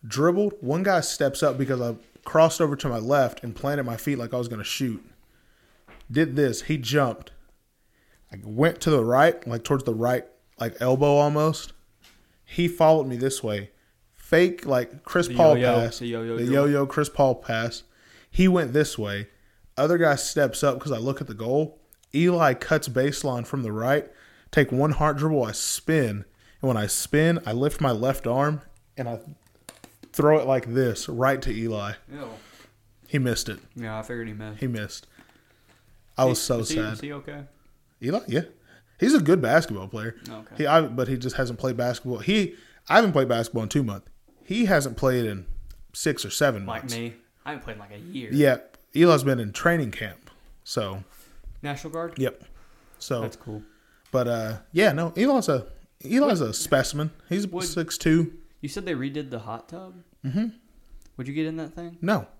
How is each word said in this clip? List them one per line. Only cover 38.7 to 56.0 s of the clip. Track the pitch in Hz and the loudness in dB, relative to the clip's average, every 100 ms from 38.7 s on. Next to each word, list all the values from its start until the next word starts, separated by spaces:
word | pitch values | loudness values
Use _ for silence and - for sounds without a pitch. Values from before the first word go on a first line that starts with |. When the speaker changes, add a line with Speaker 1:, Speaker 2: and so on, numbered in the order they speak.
| - _ _ | -20 _ _
Speaker 1:
He's | 233 | 4
a | 294 | 4
good | 151 180 | 6 4
basketball | 120 147 160 101 95 | 6 2 2 -6 -8
player. | 110 110 - - | -8 -8 -10 -16
Speaker 2:
Okay. | 113 113 - | -18 -18 -4
Speaker 1:
He, | 147 | 4
I, | 160 | 4
but | 151 120 127 | 4 -2 -2
he | 131 | -2
just | 127 - | -4 -4
hasn't | 127 120 | -4 -2
played | 131 120 | -4 -2
basketball. | 123 120 127 120 | -2 -2 -6 -6
He, | 104 214 185 - - _ - | 0 2 0 -4 -20 _ 2
I | 170 | 4
haven't | 226 | 6
played | 147 127 | 4 2
basketball | 117 113 117 | 0 0 -4
in | 110 | -2
two | 147 | 0
months. | 127 98 - - _ _ | -2 -6 -14 -20 _ _
He | - 202 226 | -6 0 2
hasn't | 180 135 117 | 2 0 0
played | 135 127 117 | 0 2 -2
in | 98 92 - - - - | -4 -8 -8 -10 -18 -18
six | - - - 104 | -6 -4 -4 -6
or | |
seven | - 147 110 98 | 0 0 0 -6
Speaker 2:
Like | 113 | -10
Speaker 1:
months. | 127 117 | -8 -8
Speaker 2:
me. | 117 113 _ _ 139 | -8 -12 _ _ -14
I | |
haven't | 147 | -12
played | 131 104 | -12 -16
in, | |
like, | 101 | -16
a | 104 | -18
year. | 170 180 117 | -14 -12 -4
Speaker 1:
Yeah. | 139 143 127 - _ _ | 2 4 4 -4 _ _
Eli's | - 175 156 | 4 6 6
been | 135 127 | 4 0
in | 107 | -2
training | 104 170 170 131 | -2 0 0 -2
camp. | - 107 90 - - - - | -6 -12 -12 -20 -20 -20 -20
So. | - - 104 95 98 - - - - - | -8 -6 -6 -8 -14 -20 -20 -18 -18 -14
Speaker 2:
National | 147 143 160 | -10 -10 -10
Guard? | 160 170 165 | -8 -8 -4
Speaker 1:
Yep. | 127 - - - - _ _ - | -4 -4 -20 -20 -20 _ _ -18
So. | - 123 | -6 -6
Speaker 2:
That's | 110 - | -6 -10
cool. | - 107 107 _ _ _ _ | -14 -14 -14 _ _ _ _
Speaker 1:
But, | 127 120 | -2 0
uh, | 117 110 110 - | -2 -4 -8 -6
yeah, | 160 202 | 2 2
no, | 147 170 165 | 2 -4 0
Eli's | 247 269 - | 2 2 2
a, | 139 - - - _ | -2 -2 -16 -20 _